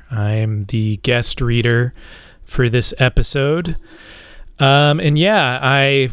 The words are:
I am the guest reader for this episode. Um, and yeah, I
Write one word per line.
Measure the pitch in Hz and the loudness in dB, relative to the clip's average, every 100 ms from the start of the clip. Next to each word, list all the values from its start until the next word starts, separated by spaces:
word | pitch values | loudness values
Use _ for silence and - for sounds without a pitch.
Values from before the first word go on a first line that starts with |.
| - | -10
I | 110 104 110 | -4 -2 -2
am | 110 107 | -2 -4
the | 101 113 110 107 | -4 -4 -2 -4
guest | - 120 120 - | -2 -2 -2 -4
reader | 123 117 120 117 123 - - - - - - | -2 0 2 0 0 -6 -20 -20 -20 -20 -10
for | - 123 | -2 0
this | 120 117 - | 0 -2 0
episode. | 127 - - 143 139 160 170 160 - - - - - - - - | 2 2 0 0 -2 -2 -4 -8 -10 -20 -20 -20 -20 -20 -20 -2
Um, | 139 143 147 147 | 2 4 4 2
and | 170 151 | 0 2
yeah, | 180 214 139 123 | 2 2 0 0
I | 131 139 139 139 131 | 0 2 2 2 0